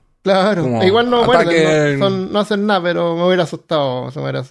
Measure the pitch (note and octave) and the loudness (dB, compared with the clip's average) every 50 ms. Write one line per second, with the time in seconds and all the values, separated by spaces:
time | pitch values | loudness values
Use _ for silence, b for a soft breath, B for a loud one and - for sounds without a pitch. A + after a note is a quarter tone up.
0 | _ _ _ _ _ F#3+ G3 F#3+ F#3 G#3 G#3 F3+ D#3 B2+ A#2+ A2+ F#3 F#3 G3+ A3+ | _ _ _ _ _ 0 0 2 2 2 0 0 -2 -2 0 2 2 2 2 2
1 | A#3+ B3 B3 A#3+ A#3 A3+ - E3+ E3 E3+ E3+ E3 D#3+ D#3 D#3 D3+ D3+ D3 C#3+ C#3 | 2 2 2 2 2 4 4 4 2 2 2 2 2 2 2 2 2 0 0 0
2 | E3+ G3 F#3+ F#3+ F#3 - - G3+ G#3 - A3 G3+ G3+ G#3+ G#3 F#3+ E3+ F3 F3 E3+ | 0 0 0 -2 -6 -4 -2 -4 -2 -2 -2 -2 0 0 0 0 0 -2 -2 0
3 | E3+ E3+ E3+ E3+ F3 F3+ F#3 F3+ E3+ C#3+ - D3+ - _ E3+ D#3 C#3+ C3+ B2+ B2+ | -2 -2 -2 0 0 2 2 2 0 -2 -6 -12 -8 _ -2 -2 -2 -2 -4 -6
4 | B2 B2+ B2+ D3+ C#3 C3+ C3+ C3+ B2+ C3 | -8 -10 -10 -10 -8 -6 -6 -8 -8 -10